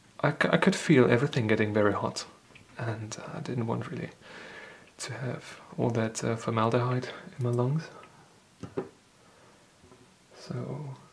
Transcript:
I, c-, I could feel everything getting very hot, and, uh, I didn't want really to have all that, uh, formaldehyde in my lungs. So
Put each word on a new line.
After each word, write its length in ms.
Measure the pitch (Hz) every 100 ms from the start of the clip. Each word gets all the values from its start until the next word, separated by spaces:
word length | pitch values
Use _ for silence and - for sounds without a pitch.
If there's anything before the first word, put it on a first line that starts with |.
| - -
I, 100 | 147
c-, 180 | 151 -
I 60 | 165
could 180 | -
feel 360 | 185 - 143 120
everything 360 | 120 143 - 110
getting 260 | 107 107
very 200 | 104 104
hot, 320 | 98 110 - - - - - - -
and, 380 | 117 110 107 -
uh, 160 | - -
I 40 |
didn't 260 | - 127 113
want 240 | 120 117
really 200 | 120 110 - - - - - - - - -
to 140 | -
have 480 | 117 127 - - - - -
all 140 | 123
that, 340 | 113 110 -
uh, 120 | 117 113
formaldehyde 720 | - 113 113 123 123 127 127 - - -
in 60 |
my 60 | 120
lungs. 340 | 120 123 156 - - - - - - _ _ - - - - _ _ - - - - _ _ - - - _ _ -
So 600 | - 123 127 139 147 131 -